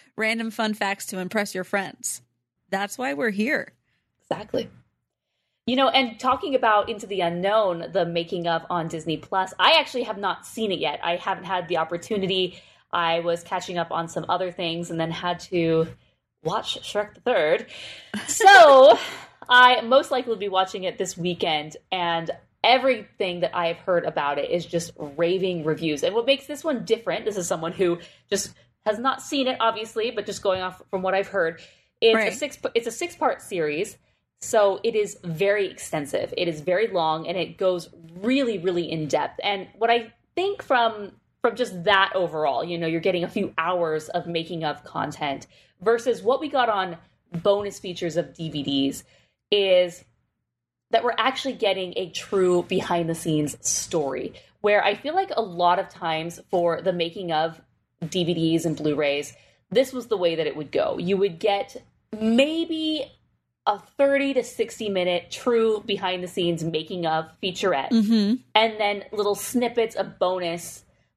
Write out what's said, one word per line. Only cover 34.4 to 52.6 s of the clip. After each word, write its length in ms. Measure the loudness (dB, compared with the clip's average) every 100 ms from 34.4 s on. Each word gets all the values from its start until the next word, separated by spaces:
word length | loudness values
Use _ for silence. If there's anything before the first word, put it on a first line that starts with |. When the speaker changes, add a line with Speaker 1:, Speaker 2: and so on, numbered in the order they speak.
Speaker 2:
so 380 | 0 4 4 2
it 120 | 0 0
is 220 | -2 -4
very 440 | -8 0 2 2 0
extensive. 640 | -6 -8 -6 -4 -4 -4 -2
It 100 | -2
is 140 | -2
very 260 | -2 0 0
long, 400 | 0 0 -2 -4
and 100 | -6
it 200 | -6 -2
goes 320 | 0 0 -4 -18 -20 -8
really, 360 | 0 2 2 -2
really 300 | -2 -2 -2
in 180 | -4 -2
depth. 320 | 0 -2 -4
And 240 | -4 -4 -6 -2
what 120 | 2
I 240 | 2 0 -16 _ -4
think 260 | -4 -4
from, 520 | 0 2 2 0 -12 -16 _ _
from 140 | -2 0
just 280 | -4 -2 4
that 260 | 4 4 2
overall, 480 | -2 0 0 0
you 140 | -2 -4
know, 100 | -2
you're 140 | 0
getting 220 | 0 0
a 60 | -2
few 240 | -4 -4 -4
hours 520 | -4 0 0 -2 -4
of 180 | -6 -4
making 360 | -6 -6 -6
of 200 | -6 -6
content 640 | -8 -8 -6 -6 -6 -6 -10 _ _ -6
versus 400 | 0 0 0 -2
what 180 | 0 0
we 100 | 0
got 200 | 0 0
on 280 | 0 -2 -6 -16 _ _
bonus 480 | -2 2 2 0 -8
features 360 | -10 -6 -4 -4
of 160 | -4
D 160 | -6 -8
V 140 | -6
Ds 400 | -2 0 0 -2 -12 _ _ _ -2
is 520 | 2 4 4 4 -2 -20 _ _ _ _ _ _ _ _
that 120 | 0
we're 100 | 0 0
actually 360 | 0 0 -4
getting 400 | -2 0 0 -4 -6
a 120 | -8
true 540 | -8 -4 0 4 2